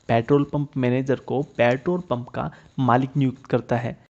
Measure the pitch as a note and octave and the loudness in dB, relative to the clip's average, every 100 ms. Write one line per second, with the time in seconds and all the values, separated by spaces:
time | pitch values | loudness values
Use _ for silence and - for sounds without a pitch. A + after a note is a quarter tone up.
0 | - A#2 A#2 C#3+ C#3+ D3 C#3+ C3 B2 B2+ | -2 0 2 2 2 -4 -4 -2 0 0
1 | C3+ B2+ - B2 D#3 - A#2+ B2+ F3 F3+ | 0 -4 -2 -4 -4 0 2 2 -2 -4
2 | F3 A#2+ A#2 - D3 - - - B2 B2 | -4 -6 -6 -8 -8 -10 -12 -2 2 4
3 | C3+ C#3+ C3+ B2+ - B2 - A#2+ B2 - | 2 0 0 -2 -2 -2 0 -4 -4 -10
4 | _ | _